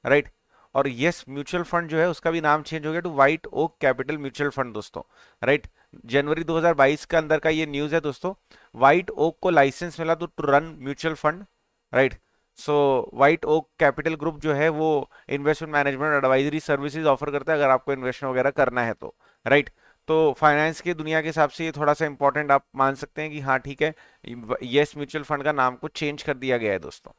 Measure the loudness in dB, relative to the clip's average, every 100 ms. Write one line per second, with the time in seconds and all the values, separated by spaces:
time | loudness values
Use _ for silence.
0 | 2 0 0 _ _ _ _ -2 -2 0
1 | -2 -2 -12 -12 -6 -6 -2 -4 -2 0
2 | 0 0 -2 0 0 0 -2 -8 -6 -6
3 | -4 2 2 2 -6 -4 -4 _ 0 0
4 | -4 -6 -8 -4 -4 -2 -6 -6 -10 -14
5 | -16 _ _ _ 0 0 -2 _ _ -20
6 | -2 0 0 -2 -2 2 2 4 4 4
7 | 0 -2 0 0 2 0 -4 -4 -2 -2
8 | -4 -6 -8 -8 _ _ _ 4 4 6
9 | 0 -2 -2 0 2 4 4 0 -12 -6
10 | -4 -4 -4 -6 2 2 2 -12 -10 -6
11 | -6 -2 -4 -4 -16 _ _ _ _ 2
12 | 2 0 _ _ _ -14 -2 2 4 2
13 | -2 2 4 4 0 0 0 2 2 2
14 | -6 -4 -6 -4 -2 2 0 2 0 0
15 | -4 -16 -8 -2 -2 -2 -2 0 0 0
16 | 0 2 4 2 2 -4 -2 -2 -2 0
17 | 2 2 0 -4 -2 2 4 2 2 -4
18 | -4 -4 -2 0 0 2 0 2 -2 -4
19 | -12 _ _ _ 2 2 2 _ _ _
20 | 0 2 2 4 4 4 0 -2 -6 -6
21 | -2 -2 -2 0 0 0 -8 0 0 2
22 | -2 0 0 0 2 0 _ 0 0 0
23 | -10 -8 -8 -8 -2 -2 -2 -2 -4 -4
24 | -20 _ -16 -14 -6 -6 0 0 0 -4
25 | -8 -8 -6 -4 -2 0 0 -2 -12 -6
26 | -6 -6 -6 -4 0 0 0 -2 -6 -16
27 | -20